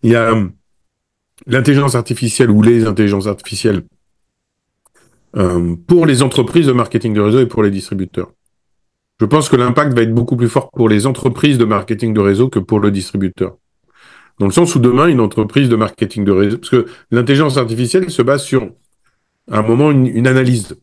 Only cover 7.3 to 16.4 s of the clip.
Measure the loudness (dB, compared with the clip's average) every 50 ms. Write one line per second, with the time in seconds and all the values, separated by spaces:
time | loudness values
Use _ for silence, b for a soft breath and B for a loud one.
7.3 | 2 2 0 0 0 -2 -2 0 -2 -4 -8 -8 -8 -8 -8 -8 _ -10 -10 -10
8.3 | _ _ _ _ _ _ _ _ _ _ _ _ _ _ _ _ _ _ -2 0
9.3 | 2 0 2 2 2 2 2 2 0 0 0 0 0 0 0 0 0 -2 0 -2
10.3 | -2 -2 -2 0 0 -2 -4 -4 _ 0 2 2 2 2 0 -2 -4 -2 -4 -4
11.3 | -2 0 0 0 2 2 0 0 0 -4 -2 -4 -6 -4 -4 -4 0 0 2 2
12.3 | 2 2 0 0 0 -4 -2 0 -2 0 0 0 -2 -2 -6 -6 -4 -4 -4 -4
13.3 | -4 -6 -8 -8 -8 _ _ _ _ _ _ b b b b b b b b b
14.3 | b _ -4 0 2 2 2 2 2 2 2 2 2 4 2 2 2 2 0 0
15.3 | 0 -4 -4 -2 0 0 0 2 2 0 0 -4 -2 -6 -6 -6 -4 -4 0 0
16.3 | 2 2